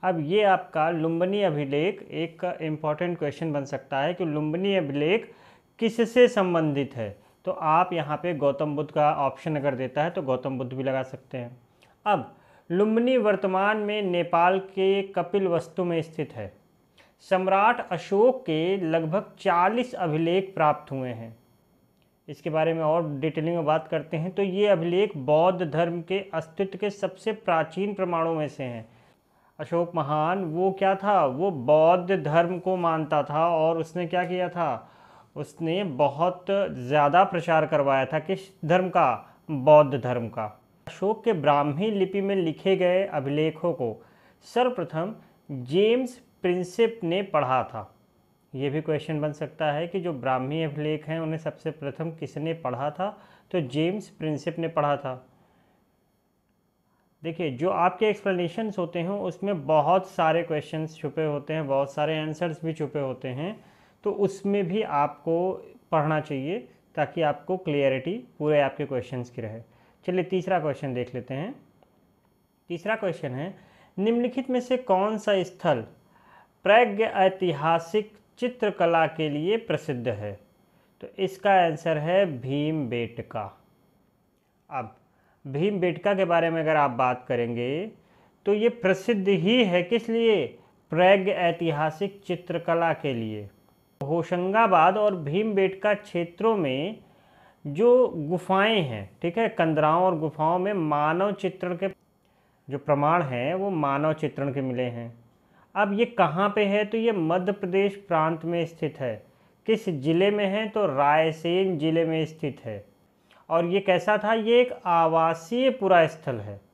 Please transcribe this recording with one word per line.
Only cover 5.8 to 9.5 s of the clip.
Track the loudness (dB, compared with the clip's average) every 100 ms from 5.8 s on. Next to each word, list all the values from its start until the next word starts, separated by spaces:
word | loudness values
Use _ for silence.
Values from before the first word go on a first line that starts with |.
| -2 0 0 6 6
संबंधित | 6 2 2 2 0 -2 -4
है, | -8 -10 _ _
तो | -8
आप | -4 2 4 4
यहाँ | 0 -4 -4
पे | -4
गौतम | 0 0 0 -2 -2
बुद्ध | -4
का | 2 2
ऑप्शन | 2 -2 -2 -4